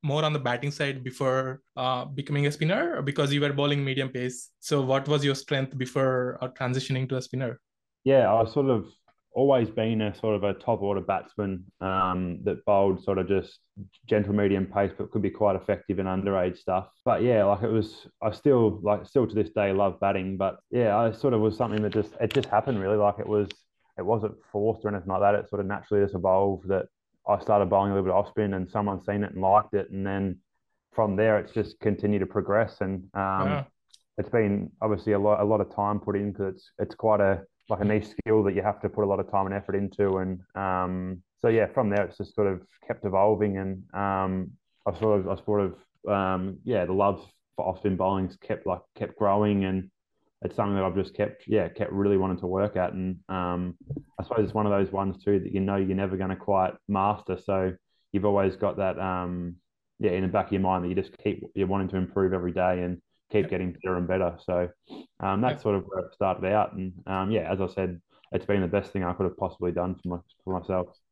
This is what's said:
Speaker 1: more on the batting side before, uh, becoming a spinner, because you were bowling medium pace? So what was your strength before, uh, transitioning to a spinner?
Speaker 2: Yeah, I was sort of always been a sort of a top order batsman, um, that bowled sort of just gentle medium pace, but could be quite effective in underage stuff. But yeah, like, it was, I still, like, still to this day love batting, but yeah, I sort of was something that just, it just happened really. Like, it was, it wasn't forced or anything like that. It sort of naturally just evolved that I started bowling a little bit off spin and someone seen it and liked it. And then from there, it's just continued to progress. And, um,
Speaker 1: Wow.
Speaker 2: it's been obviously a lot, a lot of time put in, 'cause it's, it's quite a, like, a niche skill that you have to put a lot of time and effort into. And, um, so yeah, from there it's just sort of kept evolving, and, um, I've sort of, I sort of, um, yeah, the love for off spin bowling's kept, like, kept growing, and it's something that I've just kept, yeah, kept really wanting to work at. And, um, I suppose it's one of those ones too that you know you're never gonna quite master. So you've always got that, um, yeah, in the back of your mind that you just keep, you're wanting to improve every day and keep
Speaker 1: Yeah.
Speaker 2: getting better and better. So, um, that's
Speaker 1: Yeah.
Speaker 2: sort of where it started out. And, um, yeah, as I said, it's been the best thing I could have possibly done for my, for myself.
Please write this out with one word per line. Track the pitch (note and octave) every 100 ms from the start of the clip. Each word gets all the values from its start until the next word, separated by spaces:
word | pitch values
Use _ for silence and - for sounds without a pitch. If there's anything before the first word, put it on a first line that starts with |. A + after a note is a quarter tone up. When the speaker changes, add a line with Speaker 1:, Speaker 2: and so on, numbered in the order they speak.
Speaker 1:
more | D3+ C#3+ D#3
on |
the | D3+
batting | B2 A#2+ C#3+
side | C#3+ C#3+ C#3
before, | B2+ - C3+ C3 C3 C#3 _ -
uh, | B2+ B2+
becoming | C3+ C3+ C#3+ C#3+ C#3+
a |
spinner, | C#3+ D#3 G3+ E4+ E4+
because | C#3+ D3 C#3+
you | C#3+
were | D3
bowling | C#3 C#3+ C#3+
medium | C#3 C3+ C3+
pace? | B2+ B2 B2 - _
So | - D3
what | C3 C3+ C#3
was | D3+
your | C#3 C3+
strength | - C#3+ C3+ C3+
before, | B2+ - C3+ C3 B2+ B2+
uh, | B2+
transitioning | - B2+ B2+ C3 C3 C3
to | C3
a |
spinner? | - B2+ B2+ A#2+ _ _ _ _
Speaker 2:
Yeah, | - C3+ G#2
I | G#2+
was | -
sort | - C3+
of | A#2 E2 _ _ _ _
always | - C#3 C3 A2
been | A2 A2+ A2+
a | G#2+ G2
sort | A2+
of | G#2
a | G2+
top | F#2+ - A2
order | G2 G2+
batsman, | F#2+ F#2+ - - G2+ F#2+ F#2 _
um, | F#2 F#2+ F#2 F2+ F2+ F2
that | F#2+ F2+ -
bowled | G2+ G2 F#2
sort | - F#2+
of | F2+
just | G2 - - _ - G2 _ -
gentle | G#2+ G2+
medium | G#2 G2+ G2 F#2+
pace, | G#2 G2+ -
but | G2
could | A2+
be | G2
quite | - G#2 F#2+
effective | - F#2+ - F#2+
in | F#2+
underage | F#2 G2 F#2+ F#2 F2+
stuff. | - F#2 G2 _
But | - G#2
yeah, | A#2 A#2
like, | G2 G2+
it | A2+
was, | A2+ G#2+ - - _
I | A2
still, | G#2 D3+ B2+ A2+ F#2+
like, | G#2 G#2 -
still | - A2+
to | G2+
this | G#2+
day | - G2+
love | F#2+ G2+ F2
batting, | G2 G2 F#2 F#2+
but | F#2+ - _
yeah, | B2 A#2 G2+
I | A#2
sort | A2 C#3
of | A#2
was | G#2+ G#2+
something | A#2+ G#2+
that | G#2+
just, | A2 G2+ -
it | -
just | C#3+ -
happened | G#2 A2 A2+
really. | F#2+ G#2+
Like, | G2+ G2+
it | A2
was, | G#2 G2 - _ _ _ -
it | F#2+
wasn't | A2+ G#2 G#2+ _
forced | G#2 G#2+ A2 G#2
or |
anything | G2+ F2
like | F#2+
that. | G2+ G2+
It | G2
sort | G2
of | F#2+
naturally | G2+ - G#2
just | G2+ G2
evolved | F#2 F#2+ G2+ F#2+ F#2
that | F#2+ - _ _ _ -
I | G2+
started | - G#2 F#2+
bowling | G2 G2+
a | G2
little | F#2+
bit | F#2
off | G2+
spin | - G#2
and | F#2+ F#2
someone | G#2+ G2+ F#2+
seen | - G#2 G2+
it |
and | F#2
liked | F#2+ G#2 -
it. | G2+ F#2+
And | G2 G2
then | G2 G2 F#2 _ _ _ _ _
from | - A2 F#2+
there, | A2 G#2+
it's | F2+
just | - G2+ -
continued | A2 G2 G#2 G#2
to | F#2
progress. | G#2+ F#2+ G2+ A2+ -
And, | F#2+ F#2+ F#2
um, | G2 G2 F#2+ B2
Speaker 1:
Wow. | D3 C3+ _ _ _ _ -
Speaker 2:
it's | G2+
been | A#2+ G#2+ G2+ F2+ -
obviously | A2 G#2 -
a | G2+
lot, | G2+ G#2
a |
lot | G#2 G#2+
of | G2 -
time | G2+ G#2
put | - G2+
in, | G2+
'cause | F#2 G2 F#2
it's, | - -
it's | G#2 -
quite | A2 G#2+
a, | G2 F#2+ - _ _
like, | G2+
a | G#2
niche | G#2+ G2+
skill | - - A2
that | G2+
you | F#2+
have | G2 G2+
to | G2+
put | -
a | G#2
lot | G2
of | F#2
time | G2+ F#2+
and | G2
effort | F#2+
into. | G2 G2 - G2+ F#2+
And, | F#2 F#2 F#2 -
um, | G2 F#2 F2+ F#2 F#2 F#2 _ _
so | A#2+
yeah, | A2+ G2+
from | - A2
there | G2+ F#2
it's | -
just | G2+ -
sort | G2+
of | F#2 - _ -
kept | A2+ G#2
evolving, | F#2+ G2+ G#2+ G#2 G2
and, | F#2+ F#2+ -
um, | F#2+ G2 G2 F#2+ F#2+ F#2 - _ _ -
I've | G2
sort | A2 G#2
of, | F#2
I | F#2
sort | - G#2
of, | G2 F2+ _ _ -
um, | G2+ F#2+ F#2 F#2+ F#2
yeah, | A2 A2+ F2
the |
love | F#2+ G2+ F#2+ - _ _ -
for | F2+
off | F#2
spin | G#2 F#2
bowling's | F#2 F#2+ F#2 -
kept, | - G#2+ -
like, | F2+ _
kept | - G#2+ -
growing, | G#2 G2+ G#2 G2+ F#2+
and | F#2+ F#2 _ _ _ _ _
it's | F#2 -
something | G#2 G2
that |
I've | F#2+ F2+
just | F#2 -
kept, | G2+ - -
yeah, | G#2+ E2+
kept | - G2+
really | G2 G2+ G2
wanting | F#2+ F2
to | F2+
work | F#2+ G#2 F#2+
at. | F2+
And, | - F#2 F2+ _
um, | F#2 F2+ F2 F2+ F2 - C#3+ - -
I |
suppose | - A#2 G2+
it's |
one | G#2+ G#2
of |
those | G2+ F#2+
ones | F#2+ G2 F#2
too | - G2+
that | G2
you | G2
know | F#2+ G2
you're | F#2+ F#2+
never | G2 F#2
gonna | F#2+ F#2
quite | - G2 F#2 - -
master. | G2+ G2 G#2 - F#2
So | - F#2+ F#2 F#2 _ _ _
you've | G2+ G2+
always | G2+ F#2+ -
got | G2+ -
that, | F#2+ F2
um, | F#2+ F2+ F2+ F2+ F2 F2 _ _ _ _
yeah, | G#2
in | F2+
the | G2
back | G2+ F#2+
of |
your | G2
mind | F#2+ F#2
that | F2
you | F#2
just | F#2+ -
keep, | - - - -
you're | F#2+
wanting | G2 F#2+
to | F#2+
improve | F#2 - F#2+
every | F#2 F2+
day | F2 F2+ F2+
and | F2+ F2+ _ _ _
keep | G#2+ F2
Speaker 1:
Yeah. |
Speaker 2:
getting | F#2 F#2
better | F2 F#2 F2+
and | F2
better. | F#2 F2+ E2+
So, | - F2+ F2+ - _ - - _
um, | F#2+ G2
that's | B2 C#3+
Speaker 1:
Yeah. |
Speaker 2:
sort | A2 G2
of | F2+
where | F#2+ F2+
it |
started | _ G2 F2+ F#2
out. | G#2 G2+
And, | - F#2 F2+ -
um, | F#2+ F#2+
yeah, | A2 E2
as | F#2+
I | F#2
said, | - F#2 F2+ _ _ _
it's | - -
been | G2+
the | F2+
best | G2 F#2+
thing | G2
I | F2+
could | F2+
have | F#2+ -
possibly | F#2+ - F2+
done | E2+ F2+ F#2
for | F2+
my, | F2 - _
for | - F#2
myself. | F2 F#2 F2+ _ _